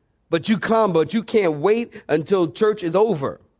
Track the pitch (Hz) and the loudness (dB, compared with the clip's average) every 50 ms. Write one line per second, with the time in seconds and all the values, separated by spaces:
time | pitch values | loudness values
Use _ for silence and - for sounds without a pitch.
0 | _ _ _ _ _ - 165 156 - 202 226 165 - - 226 220 220 196 165 160 | _ _ _ _ _ -4 -4 -2 0 0 -2 -2 0 0 2 2 2 2 2 0
1 | 156 151 202 226 - - - 214 196 165 151 143 151 202 220 233 233 - - - | 0 0 -2 -6 -4 0 0 2 2 2 0 0 2 2 2 0 -2 -8 -12 -12
2 | - - 233 170 151 - 196 185 170 156 - - 214 214 208 214 175 165 165 196 | -4 -2 -2 -2 0 0 0 0 0 0 0 0 0 0 0 -2 -4 -2 2 2
3 | 220 233 180 139 139 104 - - _ _ _ | 2 2 0 -2 -4 -6 -8 -10 _ _ _